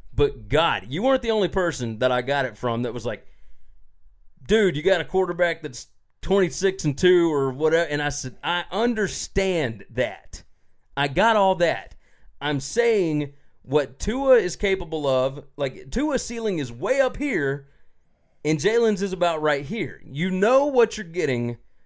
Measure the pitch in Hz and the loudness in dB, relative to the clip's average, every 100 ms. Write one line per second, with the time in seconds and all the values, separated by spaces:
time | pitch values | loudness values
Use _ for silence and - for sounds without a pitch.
0 | - 113 143 139 107 143 165 107 - 147 | -6 0 0 0 0 2 2 0 -4 -2
1 | 254 262 233 220 185 190 175 143 120 107 | 2 2 0 0 0 0 0 -2 -6 0
2 | 127 123 120 143 131 107 123 117 120 117 | 0 0 0 -2 -2 -4 -4 -2 -4 -4
3 | 113 107 - - - - - - - - | -6 -8 -12 -18 -14 -14 -14 -16 -20 -20
4 | - - - - 127 220 196 147 170 180 | -20 -20 -20 -20 0 2 4 2 2 2
5 | 143 190 180 170 175 165 147 123 - - | 0 0 0 0 0 0 -10 -12 -18 -20
6 | _ _ 170 196 175 - 190 190 147 135 | _ _ 0 2 2 0 -2 0 -4 2
7 | 185 180 170 147 135 127 156 160 160 147 | 4 6 4 2 0 0 2 2 0 -2
8 | 147 - 131 - 151 175 - 190 240 214 | -4 -6 -10 -8 -4 -4 -4 -2 0 0
9 | 196 - - - 190 175 131 110 95 117 | -2 -4 -4 -2 0 0 -2 -6 -8 -4
10 | 117 90 - - - - - - _ - | -4 -4 -16 -16 -18 -20 -20 -20 _ -4
11 | 143 135 220 220 190 175 170 113 - - | -2 2 4 4 4 4 0 0 -8 -20
12 | _ - - - 143 147 139 233 233 214 | _ -20 -20 -8 -4 -2 -2 0 2 2
13 | 170 151 143 - - - - 147 139 131 | 2 0 -4 -8 -20 -20 -2 0 0 -4
14 | - 247 269 247 175 - 202 190 - 156 | -4 0 4 4 4 -2 -2 -2 -2 -2
15 | 143 131 135 139 - - 135 - - 226 | 0 2 0 -4 -16 -6 -6 -6 -6 -2
16 | 302 269 - 233 226 170 127 117 190 269 | 0 -2 -4 -4 -2 -2 -4 -6 -2 0
17 | 262 - 285 196 139 143 - _ - - | 0 0 -2 0 -2 -4 -10 _ -20 -20
18 | _ _ _ _ 147 156 175 233 226 196 | _ _ _ _ -2 0 2 4 2 2
19 | 196 180 175 156 151 143 139 226 135 82 | -2 0 0 2 0 0 -2 -6 -6 -8
20 | - 139 185 185 214 262 285 262 226 - | -12 -4 -2 2 4 4 4 4 2 0
21 | 170 170 147 120 120 120 - - | -8 -2 0 0 -2 -6 -14 -20